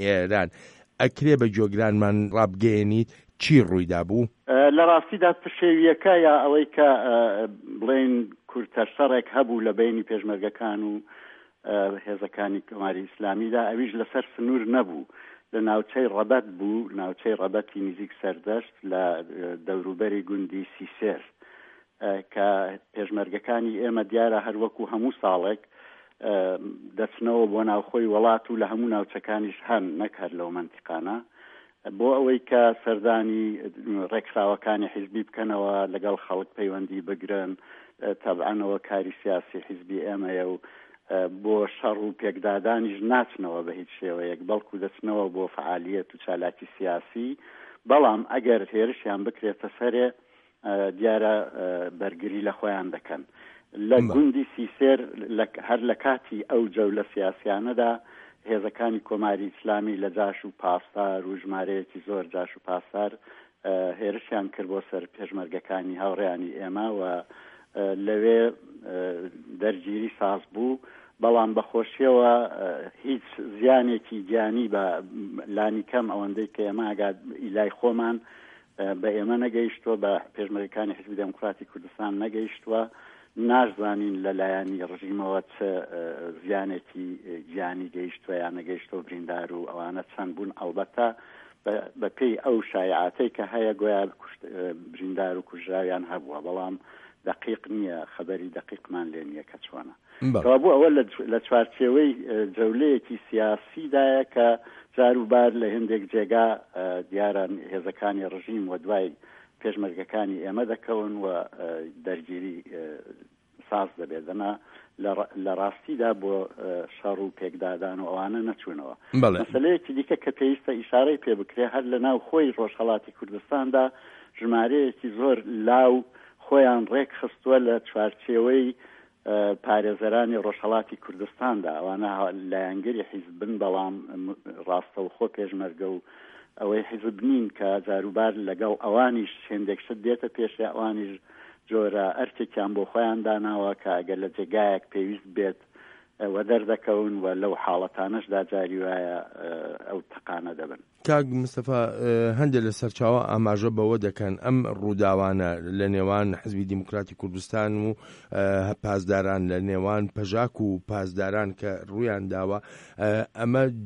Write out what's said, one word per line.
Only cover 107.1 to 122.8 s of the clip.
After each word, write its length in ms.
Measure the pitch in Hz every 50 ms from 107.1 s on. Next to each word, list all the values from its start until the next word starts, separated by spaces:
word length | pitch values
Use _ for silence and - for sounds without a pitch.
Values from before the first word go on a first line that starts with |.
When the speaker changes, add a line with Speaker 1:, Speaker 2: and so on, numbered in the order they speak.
| 95 101 104 104 101 98 95 90 98 90 76 87
Speaker 2:
هێزەکانی 580 | 92 95 85 95 95 - 104 101 101 101 95 90 92
ڕژیم 300 | 92 87 - 113 110 98 90
و 80 | 90
دوای 340 | 85 80 98 107 98 95 87 - - - - - - - _ _ -
پێشمەرگەکانی 840 | - 110 101 104 101 95 85 90 92 - - 107 104 95 95 87 87
ئێمە 200 | 95 98 113 123 113
دەکەون 420 | 117 - - - 113 107 107 104 104 104 98
و، 20 |
ئە، 400 | 95 90 85 - - - - 90 82 82 80 80 82 - 82 -
دەرگیری، 520 | 92 90 82 80 87 90 90 92 95 85 85 - 90 87
ئە، 100 | 82 80 78 76 - - - - - - - _ _ _ _ _ - - -
ساز 200 | 104 104 98 - - -
دەبێت. 240 | 85 - 82 80 78 82
دەنا 220 | 92 104 101 101 104 - _ - - - - _ _ - 98
لە 80 | 101 95
ڕ-، 140 | 95 - - - 98 95
لە 80 | 98 92 90
ڕاستیدا 520 | 98 101 - - _ - 156 120 117 117 110 98
بۆ، 140 | 98 98 98 98 95
ئە، 260 | - - - - 92 87 87 82 - -
شەڕ 200 | - - 101 98 92 98
و 100 | 95 - -
پێکدادان 580 | 95 90 82 87 95 92 92 82 92 95 92 92
و 100 | 92 85
ئەوانە 320 | 92 92 95 101 110 113 113 113
نەچوونەوە. 460 | 104 - - - 76 73 69 65 - - _ - - 131
Speaker 1:
بەڵێ. 160 | 127 107 92 87
Speaker 2:
مەسەلەیەکی 500 | - - - 131 139 170 180 170 175 - 135
دیکە 200 | 135 135 - 170 - -
کە 80 | 151 135 -
پێویستە 320 | 135 135 135 135 - - 127 117
ئیشارەی 380 | 113 - 127 123 135 147 151 139 -
پێ 100 | 127 110 101
بکرێ، 260 | 98 - - 123 123 117 120
هەر 120 | 135 127 123
لە 80 | 127 123 123
ناو 120 | 131 131 113 -
خۆی 260 | - - 160 156 131 117
ڕۆژهەڵاتی 540 | - 113 104 - -